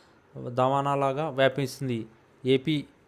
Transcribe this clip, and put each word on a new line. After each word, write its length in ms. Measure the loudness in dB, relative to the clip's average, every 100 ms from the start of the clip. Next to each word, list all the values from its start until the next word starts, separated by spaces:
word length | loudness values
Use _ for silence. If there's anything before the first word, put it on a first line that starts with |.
| _ _ _ -14 -6
దవానాలాగా 800 | 0 2 2 2 0 0 -2 -2
వ్యాపిస్తుంది. 800 | 2 2 2 -4 -4 -4 -4 -6 -16 _ _
ఏపీ 400 | 2 2 2 -2 -4 _